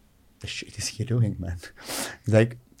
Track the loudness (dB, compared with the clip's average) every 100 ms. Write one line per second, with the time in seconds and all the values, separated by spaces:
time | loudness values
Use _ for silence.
0 | _ _ _ -14 -12 -10 -10 -8 -6 -4
1 | 0 2 2 0 -6 -8 -12 -16 -8 -6
2 | -6 -6 4 6 6 2 -18 -20